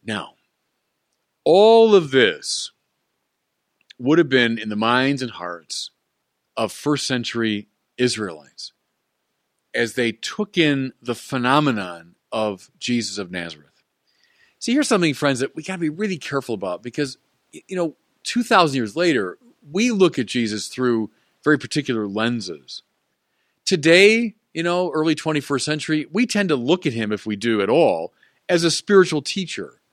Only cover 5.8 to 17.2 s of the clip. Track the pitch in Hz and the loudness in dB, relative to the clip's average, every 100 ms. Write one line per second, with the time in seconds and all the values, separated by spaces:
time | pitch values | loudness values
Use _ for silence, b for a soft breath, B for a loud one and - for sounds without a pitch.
5.8 | - _ _ _ _ _ _ - 110 - | -12 _ _ _ _ _ _ -6 -6 -4
6.8 | 147 143 - 127 117 117 113 104 104 _ | -2 -2 -2 -4 -4 -4 -2 -4 -8 _
7.8 | _ - 123 110 101 78 71 - - _ | _ -2 -2 0 -8 -10 -20 -20 -20 _
8.8 | _ _ _ _ _ _ _ _ _ 120 | _ _ _ _ _ _ _ _ _ -6
9.8 | 117 - 120 110 - - 208 - 156 139 | -4 -2 -4 -4 -10 -8 -6 0 2 0
10.8 | 131 - 117 117 - 135 123 139 151 113 | -4 -10 -8 -8 -6 -2 2 2 2 -2
11.8 | 92 85 85 _ _ 117 107 95 - _ | -6 -12 -18 _ _ -4 -4 -4 -14 _
12.8 | - 120 107 - 90 90 85 76 73 _ | -4 -4 -4 -8 -8 -8 -10 -14 _ _
13.8 | _ _ _ _ _ _ _ _ - 262 | _ _ _ _ _ _ _ _ -2 0
14.8 | 285 214 170 135 147 131 127 - 156 190 | 2 2 2 0 0 0 -4 -6 -10 -6
15.8 | 165 156 214 175 - 139 123 110 92 87 | -6 -4 -6 -6 -6 -8 -6 -6 -6 -8
16.8 | 117 131 143 - | -10 -6 -6 -8